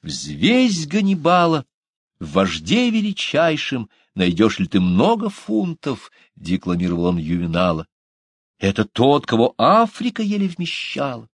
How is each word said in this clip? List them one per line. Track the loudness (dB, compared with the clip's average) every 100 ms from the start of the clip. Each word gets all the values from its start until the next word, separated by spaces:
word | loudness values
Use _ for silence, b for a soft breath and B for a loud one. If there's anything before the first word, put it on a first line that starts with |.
Взвесь | -10 -12 -10 -2 2 4 2 0 -2
Ганнибала, | 0 0 0 2 4 4 0 -4 _ _ _ _ _
в | -4
вожде | 0 0 -2 0 2 2
величайшем | 0 -2 -4 -4 0 0 0 -4 -6 -8 _ _ 0
найдешь | 0 4 2 2
ли | -2
ты | 2
много | 2 4 2 2 -2
фунтов?» — | -8 -4 -2 -2 -4 -6 -8 -10 b b -16
декламировал | -4 -4 -2 -2 0 0
он | 0 0
Ювенала. | -2 -2 -2 0 0 0 -8 _ _ _ _ _ _ _
«Это | -2 0
тот, | -4 2 2 2 2
кого | 0 0 2
Африка | 2 4 2 -2 -6 -4
еле | -4 -2 -4
вмещала». | -4 -8 -8 -10 -6 -6 -8 -14